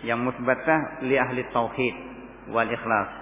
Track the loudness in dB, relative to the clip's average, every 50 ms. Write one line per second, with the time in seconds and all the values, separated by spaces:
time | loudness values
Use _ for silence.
0 | 0 0 0 0 0 -2 -2 0 2 2 2 2 4 4 4 4 2 -2 -6 -6
1 | 0 2 4 4 4 2 0 -4 -4 -2 0 0 0 0 0 0 0 0 0 -4
2 | -12 -14 -14 -14 -16 -16 -16 -16 -12 -2 0 0 2 2 0 -4 0 2 2 2
3 | 2 0 -6 -12